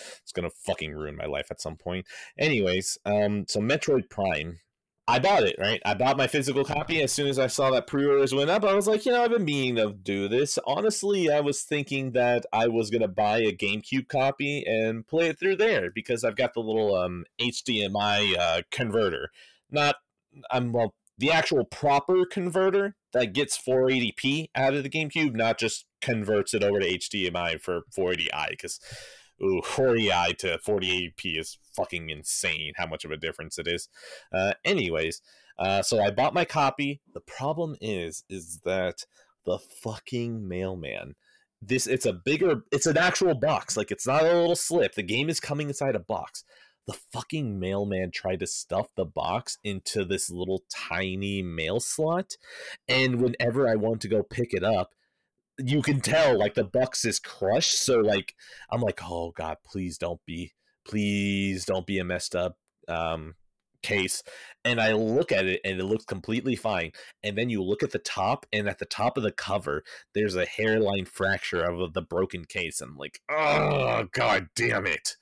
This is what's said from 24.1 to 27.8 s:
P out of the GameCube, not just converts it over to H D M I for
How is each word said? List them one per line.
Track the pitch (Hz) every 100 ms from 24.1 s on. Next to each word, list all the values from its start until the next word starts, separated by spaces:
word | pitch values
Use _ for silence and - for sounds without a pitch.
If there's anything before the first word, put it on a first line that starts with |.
P | - 131 151 156
out | - 135
of | 143
the | 135
GameCube, | 160 151 165 147
not | 113 113 113
just | 113 - - _
converts | - 113 101 104 -
it | 107
over | 101 101
to | 90
H | 90 -
D | 107 90
M |
I | 87 85 80
for | - 87